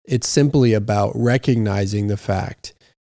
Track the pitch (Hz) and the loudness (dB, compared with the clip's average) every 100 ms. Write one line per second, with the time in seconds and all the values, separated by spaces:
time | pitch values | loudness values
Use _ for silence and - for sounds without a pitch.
0 | - 127 - - 143 143 120 107 107 104 | -4 -4 0 0 2 4 4 2 0 0
1 | 101 113 120 127 - 117 107 101 98 104 | 0 0 0 0 2 0 0 0 -2 -2
2 | 104 101 - 95 - - - _ _ _ | -2 -4 -4 -4 -4 -12 -20 _ _ _
3 | _ | _